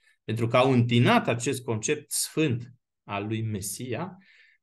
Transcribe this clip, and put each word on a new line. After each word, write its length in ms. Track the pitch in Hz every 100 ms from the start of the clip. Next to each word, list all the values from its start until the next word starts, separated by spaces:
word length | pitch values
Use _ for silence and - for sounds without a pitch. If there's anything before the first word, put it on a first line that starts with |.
| _ _
pentru 240 | - 110 117
că 100 | 127
au 140 | 131
întinat 560 | 127 120 117 151 233 233
acest 360 | 120 143 120
concept 480 | - 107 - - -
sfânt 640 | - - - 156 120 - - _ _
al 240 | - 101 107
lui 140 | 110
Mesia, 760 | 110 104 - - 127 113 185 - _ _ _ _